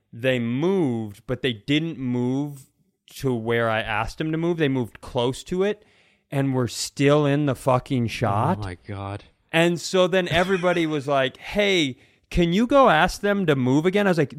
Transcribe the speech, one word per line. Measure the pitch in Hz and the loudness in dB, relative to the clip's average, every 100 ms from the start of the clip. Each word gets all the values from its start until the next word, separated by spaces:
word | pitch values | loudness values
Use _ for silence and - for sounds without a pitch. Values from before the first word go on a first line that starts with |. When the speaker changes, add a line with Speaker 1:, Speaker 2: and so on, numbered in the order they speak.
| _ | _
Speaker 1:
they | 120 131 127 | -6 -2 0
moved, | 117 127 170 196 143 117 110 98 - | -2 0 0 2 0 -2 -6 -10 -8
but | 123 | -4
they | 135 | -4
didn't | 110 - 151 165 143 | -4 -2 0 0 -6
move | 127 123 123 135 147 139 - _ _ _ _ - | -4 -2 0 -2 -4 -10 -20 _ _ _ _ -6
to | 135 | -4
where | 120 110 117 117 | -2 0 0 0
I | 110 | 0
asked | 107 107 113 - | -2 -4 -4 -6
them | 160 | -4
to | 160 | -2
move. | 170 165 | -2 0
They | 147 | 0
moved | 135 117 - | 0 -4 -8
close | - 123 120 131 - | -8 -2 -2 -2 -6
to | 180 | -2
it | 202 208 _ _ _ _ _ | -2 -4 _ _ _ _ _
and | 139 135 | -2 0
were | 131 120 | 0 -2
still | - - - 139 151 143 | -4 -8 0 2 4 2
in | 143 143 | 0 0
the | 120 | -2
fucking | - 127 - 131 117 | 0 0 0 -2 -2
shot. | - 110 101 135 196 | -2 -2 0 0 -2
Speaker 2:
Oh, | |
my | 98 90 - | -6 -12 -12
God. | 98 98 101 - _ _ | -10 -8 -10 -14 _ _
Speaker 1:
And | 165 170 170 | 0 2 0
so | - 185 180 | -2 0 2
then | 185 180 | 2 0
everybody | 165 185 190 180 175 160 | 0 2 2 2 0 0
was | 151 135 | -2 0
like, | 139 131 - | 0 0 -4
"Hey, | - 202 202 185 143 - _ _ _ | -6 0 2 2 0 -6 _ _ _
can | - 170 | 0 2
you | 185 240 | 2 4
go | 277 247 | 6 6
ask | 156 180 - | 6 2 0
them | 202 202 175 | -2 0 2
to | 139 | 2
move | 127 139 170 | 2 2 4
again?" | 196 202 | 2 2
I | |
was | 165 | 2
like, | 139 | 0